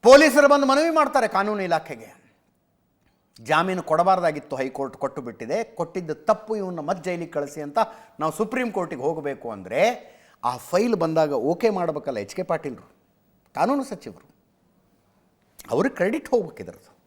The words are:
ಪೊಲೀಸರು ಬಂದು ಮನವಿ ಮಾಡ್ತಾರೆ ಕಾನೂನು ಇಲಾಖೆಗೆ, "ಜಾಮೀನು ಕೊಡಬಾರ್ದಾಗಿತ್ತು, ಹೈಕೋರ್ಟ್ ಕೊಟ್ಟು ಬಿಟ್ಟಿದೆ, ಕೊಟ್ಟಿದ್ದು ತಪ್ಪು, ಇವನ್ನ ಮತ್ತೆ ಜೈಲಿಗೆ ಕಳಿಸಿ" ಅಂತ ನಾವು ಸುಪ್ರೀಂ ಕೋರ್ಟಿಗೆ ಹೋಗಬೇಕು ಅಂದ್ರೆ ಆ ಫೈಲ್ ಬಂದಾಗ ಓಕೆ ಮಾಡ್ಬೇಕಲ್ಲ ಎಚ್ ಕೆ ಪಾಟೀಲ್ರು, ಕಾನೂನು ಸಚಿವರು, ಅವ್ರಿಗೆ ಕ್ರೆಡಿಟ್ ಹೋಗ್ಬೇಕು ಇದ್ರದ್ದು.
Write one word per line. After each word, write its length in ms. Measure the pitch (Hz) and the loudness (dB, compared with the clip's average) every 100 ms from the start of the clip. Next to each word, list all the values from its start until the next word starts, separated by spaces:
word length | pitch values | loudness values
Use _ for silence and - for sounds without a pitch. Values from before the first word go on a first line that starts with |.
| 226 | 10
ಪೊಲೀಸರು 420 | 277 311 277 285 | 10 10 6 6
ಬಂದು 180 | 285 277 | 6 4
ಮನವಿ 240 | 269 330 | 2 2
ಮಾಡ್ತಾರೆ 380 | 320 285 277 226 | 2 2 2 0
ಕಾನೂನು 340 | 185 202 208 | 0 -2 -2
ಇಲಾಖೆಗೆ, 720 | 220 165 156 127 113 - _ _ _ _ _ _ _ _ _ _ _ _ | -2 -2 -4 -14 -16 -20 _ _ _ _ _ _ _ _ _ _ _ _
"ಜಾಮೀನು 400 | 117 156 180 185 | 0 0 2 -2
ಕೊಡಬಾರ್ದಾಗಿತ್ತು, 720 | - 156 175 185 175 151 - 131 | -2 2 4 4 2 -2 -8 -6
ಹೈಕೋರ್ಟ್ 420 | 135 131 135 - | -6 -4 -8 -6
ಕೊಟ್ಟು 240 | 135 143 | -8 -8
ಬಿಟ್ಟಿದೆ, 420 | 123 107 113 180 | -12 -12 -6 -6
ಕೊಟ್ಟಿದ್ದು 520 | 226 - 165 185 170 147 | -6 -8 -8 -8 -8 -10
ತಪ್ಪು, 400 | - 214 - 220 | -2 -2 -2 -6
ಇವನ್ನ 240 | 190 175 | -6 -8
ಮತ್ತೆ 240 | 147 185 | -6 -6
ಜೈಲಿಗೆ 280 | 170 175 165 | -6 -8 -6
ಕಳಿಸಿ" 300 | 151 143 143 | -6 -8 -8
ಅಂತ 160 | 147 147 220 - - _ | -6 -2 -2 -4 -20 _
ನಾವು 120 | 156 | -6
ಸುಪ್ರೀಂ 400 | 156 214 254 240 | -2 -4 -4 -4
ಕೋರ್ಟಿಗೆ 300 | 196 170 139 | -4 -6 -4
ಹೋಗಬೇಕು 500 | 135 160 143 135 120 | -4 -4 -6 -8 -10
ಅಂದ್ರೆ 640 | 104 92 120 208 240 - - _ _ | -12 -6 0 0 0 -12 -20 _ _
ಆ 140 | 123 123 | -6 -6
ಫೈಲ್ 380 | - 180 240 214 | -2 0 2 0
ಬಂದಾಗ 360 | 165 160 156 | 0 2 0
ಓಕೆ 380 | 139 127 175 226 | 0 -2 0 0
ಮಾಡ್ಬೇಕಲ್ಲ 480 | 196 170 147 147 120 | 0 -4 -4 -6 -6
ಎಚ್ 180 | 101 - | -8 -8
ಕೆ 80 | |
ಪಾಟೀಲ್ರು, 520 | 180 160 147 117 - _ _ _ _ _ _ - | -4 -4 -6 -12 -18 _ _ _ _ _ _ -2
ಕಾನೂನು 280 | 175 285 | 0 0
ಸಚಿವರು, 520 | 262 190 - 87 _ _ _ _ _ _ _ _ _ _ _ _ _ _ - | -4 -10 -14 -18 _ _ _ _ _ _ _ _ _ _ _ _ _ _ -6
ಅವ್ರಿಗೆ 240 | 120 262 - | -2 -2 0
ಕ್ರೆಡಿಟ್ 340 | 180 294 - | -2 -2 -2
ಹೋಗ್ಬೇಕು 340 | 247 175 - | -2 -2 -12
ಇದ್ರದ್ದು. 320 | 90 - _ _ | -16 -18 _ _